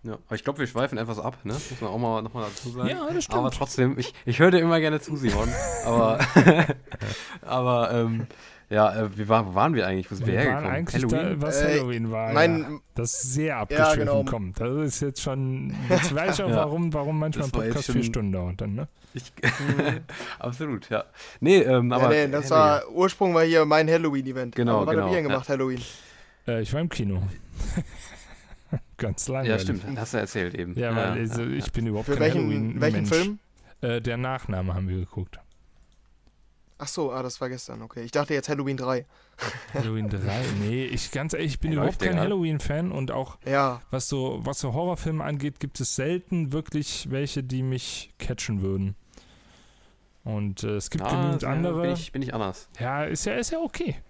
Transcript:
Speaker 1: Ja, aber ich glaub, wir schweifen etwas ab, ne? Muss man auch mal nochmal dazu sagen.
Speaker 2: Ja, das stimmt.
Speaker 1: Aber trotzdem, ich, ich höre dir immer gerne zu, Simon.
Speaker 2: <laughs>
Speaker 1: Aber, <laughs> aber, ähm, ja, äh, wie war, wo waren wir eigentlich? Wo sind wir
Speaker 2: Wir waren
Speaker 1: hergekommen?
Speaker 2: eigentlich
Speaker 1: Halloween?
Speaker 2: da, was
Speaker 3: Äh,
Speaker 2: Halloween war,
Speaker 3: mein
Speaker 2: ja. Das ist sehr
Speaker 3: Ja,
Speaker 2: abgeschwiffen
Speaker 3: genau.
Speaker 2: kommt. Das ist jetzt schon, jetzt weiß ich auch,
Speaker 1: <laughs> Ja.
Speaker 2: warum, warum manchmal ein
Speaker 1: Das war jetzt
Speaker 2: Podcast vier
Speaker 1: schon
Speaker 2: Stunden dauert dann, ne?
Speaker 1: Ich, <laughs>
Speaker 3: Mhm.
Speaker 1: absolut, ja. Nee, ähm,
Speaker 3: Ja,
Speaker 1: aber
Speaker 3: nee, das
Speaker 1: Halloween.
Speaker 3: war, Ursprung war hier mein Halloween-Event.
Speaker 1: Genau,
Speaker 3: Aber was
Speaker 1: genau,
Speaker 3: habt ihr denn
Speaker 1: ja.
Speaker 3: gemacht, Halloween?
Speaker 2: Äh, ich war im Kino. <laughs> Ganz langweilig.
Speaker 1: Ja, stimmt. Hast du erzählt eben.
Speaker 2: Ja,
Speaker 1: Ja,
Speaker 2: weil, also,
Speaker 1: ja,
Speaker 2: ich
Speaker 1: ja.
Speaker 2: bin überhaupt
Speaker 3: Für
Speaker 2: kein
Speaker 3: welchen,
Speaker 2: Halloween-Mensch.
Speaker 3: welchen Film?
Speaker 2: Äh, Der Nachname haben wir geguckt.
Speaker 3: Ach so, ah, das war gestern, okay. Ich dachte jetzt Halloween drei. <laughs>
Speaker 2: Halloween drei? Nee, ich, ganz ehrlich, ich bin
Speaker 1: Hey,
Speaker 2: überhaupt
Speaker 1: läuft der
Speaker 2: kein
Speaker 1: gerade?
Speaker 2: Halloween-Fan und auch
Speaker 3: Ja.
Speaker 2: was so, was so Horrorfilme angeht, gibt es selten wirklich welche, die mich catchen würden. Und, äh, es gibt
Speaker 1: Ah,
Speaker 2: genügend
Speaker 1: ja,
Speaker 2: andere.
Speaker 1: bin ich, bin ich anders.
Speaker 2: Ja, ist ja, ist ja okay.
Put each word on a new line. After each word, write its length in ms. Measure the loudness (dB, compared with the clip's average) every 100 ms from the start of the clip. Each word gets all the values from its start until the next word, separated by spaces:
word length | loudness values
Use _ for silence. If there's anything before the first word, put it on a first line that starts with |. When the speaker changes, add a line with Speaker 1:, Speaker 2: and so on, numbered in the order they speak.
Speaker 1:
Ja, 80 | -10 -12 -8
aber 80 | -6
ich 80 |
glaub, 140 | -4 -4
wir 80 | -4
schweifen 320 | -2 -4 -2
etwas 200 | -4 -4
ab, 200 | -6 -8
ne? 100 | -8
Muss 260 | -8 -8 -8
man 100 | -6
auch 60 | -2
mal 220 | 0 -2
nochmal 220 | -4 -6 -8
dazu 200 | -8 -10
sagen. 200 | -4 -4
Speaker 2:
Ja, 180 | -2 -2
das 140 | -4
stimmt. 140 | -2 0
Speaker 1:
Aber 120 | 0
trotzdem, 480 | -2 -4 2 2 2
ich, 140 | -6 -8 -4
ich 120 | 6
höre 120 | 8
dir 80 | 8
immer 180 | 6 4
gerne 220 | 2 0
zu, 160 | -4 0
Simon. 320 | 2 2 0 0 -2
Speaker 2:
<laughs> 180 | -2 2
Speaker 1:
Aber, 320 | 4 4 4 6
<laughs> 420 | 8 8 8 4 0 -8 -10 -8 -8 -12 -14
aber, 480 | -4 0 2 2 2
ähm, 340 | 2 2 -2 -6 -12 -20 -20 _
ja, 240 | 6 6 4
äh, 140 | -2 -2
wie 100 | 2
war, 180 | 4 4
wo 80 |
waren 200 | 2 4
wir 120 | 4 2
eigentlich? 240 | 0 -4
Wo 40 |
sind 120 | -4 0
wir 80 |
Speaker 2:
Wir 40 | 2
waren 60 | 2 0
Speaker 1:
hergekommen? 120 | -2 -2
Speaker 2:
eigentlich 260 | -2 0
Speaker 1:
Halloween? 360 | 2 2 0 -2
Speaker 2:
da, 60 | 0
was 140 | 2
Speaker 3:
Äh, 20 | 2 2
Speaker 2:
Halloween 300 | 0 -2 -2
war, 220 | -2 0
Speaker 3:
mein 260 | 4 4 4
Speaker 2:
ja. 80 | -2 -10 _
Das 180 | -6 -4
ist 180 | -2 -2
sehr 120 | -2 -2
Speaker 3:
Ja, 140 | -2
Speaker 2:
abgeschwiffen 380 | -2 4 6 6
Speaker 3:
genau. 240 | 4 2
Speaker 2:
kommt. 360 | 0 -2 -4 -4
Das 160 | -2 0
ist 240 | -2 -2
jetzt 220 | -4 -4
schon, 520 | -4 -2 -2 -2 -4 -6 2
jetzt 260 | 2 4
weiß 240 | 0 0 0
ich 60 |
auch, 40 | 2
Speaker 1:
<laughs> 20 |
Ja. 60 | 2
Speaker 2:
warum, 360 | 2 0 0
warum 260 | 0 0 0
manchmal 280 | 0 -2 -2
ein 40 |
Speaker 1:
Das 80 | 0
war 60 |
jetzt 100 | 0
Speaker 2:
Podcast 180 | -2 0
vier 100 | 0
Speaker 1:
schon 100 | 2
Speaker 2:
Stunden 200 | 0 -2
dauert 280 | -2 -2 -4
dann, 140 | -4
ne? 140 | -4 -8 _ -16
Speaker 1:
Ich, 180 | -14 -14 -2
<laughs> 60 |
Speaker 3:
Mhm. 580 | -2 0 -2 0 0 -2 -6 -12 -12 -8
Speaker 1:
absolut, 520 | -8 -6 -6 -6 -2
ja. 140 | -4 -4 -14 -20 0
Nee, 180 | 6 8
ähm, 280 | 8 6 4
Speaker 3:
Ja, 60 | 4
Speaker 1:
aber 120 | 6
Speaker 3:
nee, 180 | 6 4
das 220 | 0 4
Speaker 1:
Halloween. 320 | 6 8 6 0
Speaker 3:
war, 0 |
Ursprung 420 | 2 2 4 4
war 100 | 6
hier 200 | 6 6
mein 240 | 6 6 6
Halloween-Event. 680 | 4 4 0 -4 -6 -4
Speaker 1:
Genau, 220 | 0 4 4
Speaker 3:
Aber 80 | 4
was 60 |
Speaker 1:
genau, 100 | 2
Speaker 3:
habt 80 | 2
ihr 40 | 2
denn 80 |
Speaker 1:
ja. 60 | 2
Speaker 3:
gemacht, 180 | -2 0
Halloween? 320 | -2 0 -2 -8 -16 -20 -20 -20 _ -4
Speaker 2:
Äh, 140 | -2
ich 120 | -2
war 60 | -2
im 60 | -2
Kino. 320 | -2 0 0 -2
<laughs> 40 | -6 -14 -6 -4 -4 -6 -12 -16 -18 -20 -20 -20 -20 -8 -8 -8 -6
Ganz 320 | -4 -4 -4
langweilig. 220 | -2 0
Speaker 1:
Ja, 60 | 0
stimmt. 400 | 0 -4 -4 -8
Hast 160 | -4
du 40 | -2
erzählt 360 | -2 -2 -4
eben. 200 | -4 -6
Speaker 2:
Ja, 160 | -4 -2
Speaker 1:
Ja, 60 | 0
Speaker 2:
weil, 240 | -2 -2
also, 220 | -2 -2
Speaker 1:
ja, 60 | -4
Speaker 2:
ich 160 | -4 -4
Speaker 1:
ja. 60 |
Speaker 2:
bin 140 | -2 -2
überhaupt 200 | -2 -2
Speaker 3:
Für 60 |
Speaker 2:
kein 80 | 2
Speaker 3:
welchen, 160 | 2 2
Speaker 2:
Halloween-Mensch. 400 | 0 0 -2 0
Speaker 3:
welchen 260 | 0 0 2
Film? 320 | 2 0 -4 _ _ -20 -8
Speaker 2:
Äh, 200 | -4 -2
Der 160 | -4 -4
Nachname 580 | -4 -6 -4 -4 -2
haben 140 | -2 -2
wir 80 | -4
geguckt. 400 | -4 -8 -10 -12 -20 _ -20 -20 _ _ _ _ _ _ _ _ _ _
Speaker 3:
Ach 100 | -8
so, 240 | -4 -2
ah, 100 | -2
das 180 | -6 -6
war 80 | -8
gestern, 340 | -8 -12 -14
okay. 200 | -14 -12
Ich 80 | -4
dachte 240 | -2 0
jetzt 140 | -2 -2
Halloween 280 | -2 -2 -2
drei. 300 | -2 -2 -4 _ _ -10
<laughs> 360 | -10 -8 -8
Speaker 2:
Halloween 340 | -4 -2 -2 -2
drei? 340 | -2 -2 -2 -2 0
Nee, 260 | 0 -2 -2
ich, 240 | -4 -4
ganz 200 | -4 -4
ehrlich, 180 | -2 -2
ich 80 | -2
bin 100 | 0
Speaker 1:
Hey, 60 | 2
Speaker 2:
überhaupt 160 | 0
Speaker 1:
läuft 60 | 0
der 60 | 0
Speaker 2:
kein 80 | 2
Speaker 1:
gerade? 140 | 0
Speaker 2:
Halloween-Fan 600 | 0 0 0 -2 -2 -2
und 180 | -4 -4
auch 260 | -4 -6 -10 0
Speaker 3:
Ja. 340 | 2 2 -2 -6
Speaker 2:
was 180 | -4 -2
so, 320 | -2 -4 -4
was 160 | -6 -4
so 160 | -2
Horrorfilme 480 | -2 -2 -4 -4 -4
angeht, 380 | -4 -4 -4 -6
gibt 180 | -10 -6
es 140 | -4
selten 580 | -2 -2 -4 -2 -2 0
wirklich 580 | -2 -2 -4 -4 -6 -4
welche, 320 | -4 -2 -4
die 180 | -4 -2
mich 500 | -2 -2 -4 -10 -12 _
catchen 420 | -6 -4 -4 -2
würden. 360 | 0 0 -2 -4 _ -20 -20 -20 -20 -20 -20 _ _ _ _ _
Und, 400 | -8 -4 -4 -4
äh, 120 | -4 -4
es 140 | -4
gibt 140 | -4
Speaker 1:
Ah, 60 | -2 0
Speaker 2:
genügend 220 | 0 0
Speaker 1:
ja, 60 | -2
Speaker 2:
andere. 320 | -2 0 0
Speaker 1:
bin 80 | -2
ich, 180 | -2 -6
bin 100 | -6
ich 100 | -6
anders. 340 | -4 -4 -6 -16 -8
Speaker 2:
Ja, 240 | -6 -4
ist 200 | -4 -4
ja, 100 | -2
ist 160 | -2 -4
ja 60 | -4
okay. 360 | -4 -4 -6 -6